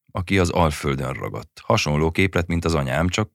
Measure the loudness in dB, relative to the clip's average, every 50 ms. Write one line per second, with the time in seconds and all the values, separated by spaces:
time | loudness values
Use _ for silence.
0 | _ _ -8 -6 -2 2 4 4 4 4 4 4 2 2 2 0 -2 -2 -2 -2
1 | -4 -6 -6 -6 -8 -10 -10 -10 -14 -14 -20 -18 -10 -4 -4 -2 0 0 0 2
2 | 2 0 2 0 0 2 2 0 0 0 -2 -2 0 0 0 0 0 0 0 0
3 | 0 0 0 -2 -4 -4 -4